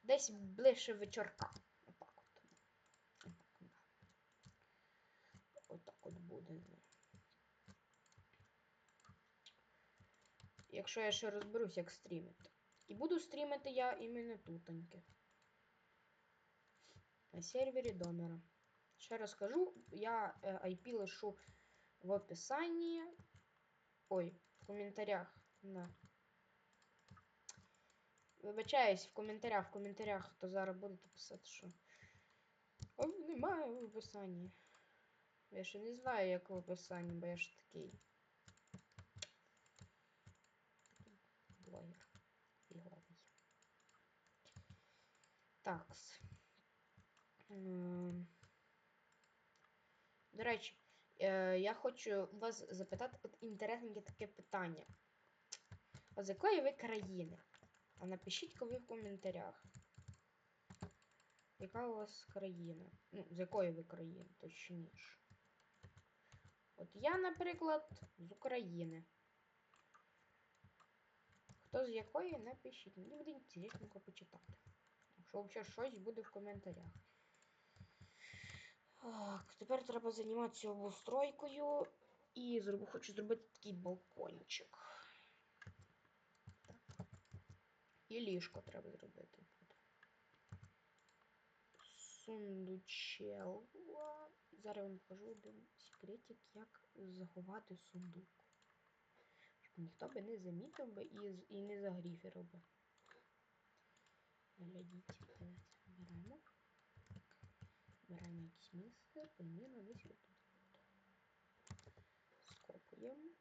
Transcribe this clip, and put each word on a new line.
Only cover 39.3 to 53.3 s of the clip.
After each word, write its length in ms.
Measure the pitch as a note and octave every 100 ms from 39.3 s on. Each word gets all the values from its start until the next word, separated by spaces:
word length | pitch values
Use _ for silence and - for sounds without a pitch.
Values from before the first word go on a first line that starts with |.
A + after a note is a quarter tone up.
| - _ _ - - - _ _ _ - - - _ _ _ - - G#3 G3 - _ - F#2
блогер 520 | F3+ F3+ E3+ F3 - - _ _ _ _ -
фіговий. 500 | E3+ F3 E3 - - - - _ - - _ - - - _ - _ - - - - - - - - - _ _ _
Такс. 600 | G#3 F3 - - - - - - - - _ _ _ - - - _ - -
Ем. 800 | G3+ F#3+ F3+ F3+ F3+ F3+ F3 F3 - - _ _ _ _ _ _ - - _ _ - - _ _ - - _ - G#3
До 40 |
речі, 320 | A3+ A3+ - - - - - -
е, 400 | F#3+ F#3+ F#3 F#3
я 140 | G3
хочу 540 | A3+ B3 B3+ A3 G3+ F#3
вас 340 | G#3 A3+ A3 -
запитати 480 | F#3 F#3 G3 B3+ -
от 140 | -